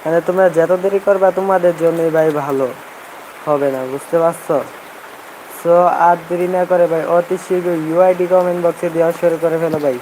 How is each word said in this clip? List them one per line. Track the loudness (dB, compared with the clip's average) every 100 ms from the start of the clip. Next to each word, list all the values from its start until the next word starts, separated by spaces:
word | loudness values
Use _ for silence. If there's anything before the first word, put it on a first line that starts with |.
মানে, | 0 0 0
তোমরা | 2 2 4
যত | 2 2
দেরি | 0 0 0
করবা | 2 2 0
তোমাদের | 0 2 2 2
জন্যই | 0 0 0 2
ভাই | 0 0
ভালো | -4 -2 -4 -6 -18 -20 -20 -20 -20 -12 -2
হবে | 0 0 -2
না, | -6
বুঝতে | -10 -4 0
পারছো? | 0 -2 -4 -4 -4 -14 -20 -20 -20 -20 -20 -20 -20 -8
So | 2 4 4 4 2
আর | 2 -2
দেরি | -4 -2 -2
না | 0
করে | 2 2
ভাই | 0 0 0
অতি | 0 -6 -2
শীঘ্রই | -2 -2 -4 -2
ইউআইডি | 2 4 2 2
কমেন্ট | 2 2 0 -2
বক্সে | -2 -4 0
দেওয়া | 0 0
শুরু | -2 0
করে | -2 0
ফেলো | -2 0 -2
ভাই। | -2